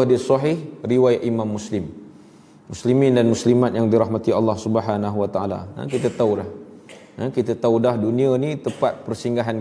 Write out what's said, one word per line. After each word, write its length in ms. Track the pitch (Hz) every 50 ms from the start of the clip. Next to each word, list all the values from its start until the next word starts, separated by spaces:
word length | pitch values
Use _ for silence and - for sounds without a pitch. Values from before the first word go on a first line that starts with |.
| 127
hadis 240 | 123 127 120 -
sahih, 320 | - 135 131 147 156 165 160 151 - - - -
riwayat 400 | 110 123 127 127 123 120 - -
Imam 240 | 120 113 113 107
Muslim. 400 | 107 104 104 - - 107 98 80 76 - - - - - - - - - - - - - - _
Muslimin 480 | - 117 - - 120 127 135 139 131 123
dan 160 | 123 117 113
muslimat 400 | 110 - - 120 123 123 123 117
yang 160 | 92 113 117
dirahmati 480 | 107 113 113 - - 113 117 - 123 92
Allah 240 | 107 113 110 101 95
Subhanahu 640 | - 113 110 110 101 107 104 104 104 104 104 104 101
wa 60 | 101
taala. 400 | - - 101 98 95 95 87 98 - -
Ha, 80 | 139
kita 240 | 139 135 117 - 120
tahu 320 | - - 120 107 101 95 90
dah. 60 | - - - - - - - - - - - - - -
Ha, 160 | - 113 135
kita 240 | 131 127 110 117 110
tahu 240 | - - 117 113 113
dah 160 | 117 123 120
dunia 400 | 110 107 113 120 127 135 135 127
ni 240 | 127 143 151 147 -
tempat 480 | - 123 - - 139 117 - - -
persinggahan 480 | 117 113 - - 120 120 120 110 117 113 107